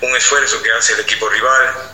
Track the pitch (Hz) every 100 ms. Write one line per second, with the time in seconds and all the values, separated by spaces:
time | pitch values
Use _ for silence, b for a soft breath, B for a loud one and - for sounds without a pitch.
0 | 127 127 - 143 135 113 107 113 117 107
1 | 107 113 110 107 120 131 135 - -